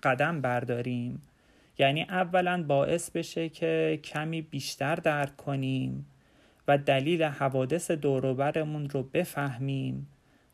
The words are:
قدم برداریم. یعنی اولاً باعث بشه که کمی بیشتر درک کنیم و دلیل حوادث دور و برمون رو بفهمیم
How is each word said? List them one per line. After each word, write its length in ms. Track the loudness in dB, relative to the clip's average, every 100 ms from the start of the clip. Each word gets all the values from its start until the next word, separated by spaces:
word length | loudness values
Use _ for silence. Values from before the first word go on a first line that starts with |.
قدم 380 | 0 2 2 0
برداریم. 840 | 0 0 -2 -2 -2 -4 -4 -8 -14 _ _ _ _ 2
یعنی 240 | 2 2
اولاً 600 | 0 0 2 4 4 2
باعث 480 | 2 4 4 0 -2
بشه 380 | -6 -4 -4 -6
که 520 | -2 0 2 2 0
کمی 380 | -4 -6 -4 -4
بیشتر 520 | -6 -6 -6 -4 -2
درک 420 | 0 2 2 -2 -4
کنیم 680 | -4 -2 0 0 -2 -6 -10 -18 _ _ _ _ 2
و 100 | 4
دلیل 440 | 4 2 2 2
حوادث 680 | 0 0 0 0 0 0 0
دور 360 | 0 2 2 2
و 80 |
برمون 560 | 2 0 0 -2 -4 -4
رو 120 | -4
بفهمیم 1040 | -2 -2 -2 -2 -4 -2 -4 -2 -4 -6 -10 _ _ _ _